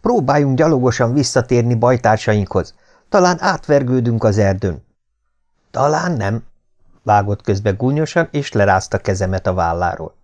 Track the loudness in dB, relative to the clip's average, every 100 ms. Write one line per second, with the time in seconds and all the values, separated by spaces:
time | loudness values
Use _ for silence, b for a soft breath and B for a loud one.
0 | 0 0 2 2 2 2 2 4 0 0
1 | 0 0 0 -2 0 0 2 2 2 2
2 | 2 0 0 0 0 -4 -4 b b b
3 | b 2 2 2 -2 -4 0 0 2 0
4 | 0 0 0 2 2 0 -4 -6 _ _
5 | _ _ _ _ _ _ _ -2 0 0
6 | -2 -2 -2 -4 -8 _ _ _ _ _
7 | 0 0 0 -4 -2 -2 -2 -2 -2 -2
8 | -2 -2 -2 -4 -4 0 2 2 0 -6
9 | -4 -4 -2 -2 -2 -2 -2 -2 -4 -6
10 | -14 _